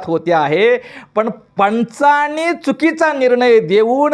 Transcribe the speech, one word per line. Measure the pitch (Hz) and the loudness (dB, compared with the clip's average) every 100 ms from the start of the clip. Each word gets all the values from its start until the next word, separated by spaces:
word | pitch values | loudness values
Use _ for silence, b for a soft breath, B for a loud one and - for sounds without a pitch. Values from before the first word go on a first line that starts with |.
| 185 | -2
होते | 165 165 | -4 0
आहे, | 165 143 160 226 247 B B B 214 | 0 0 0 2 0 B B B -4
पण | 220 - _ - | -4 -6 _ -2
पंचाने | 202 226 226 - 285 294 294 302 330 | 0 0 -4 0 0 2 -2 -2 -4
चुकीचा | 330 285 - 320 320 320 | -4 -4 -2 -2 0 -2
निर्णय | 285 254 240 247 226 | 0 0 2 4 2
देऊन | 165 202 226 262 294 | 2 2 2 2 2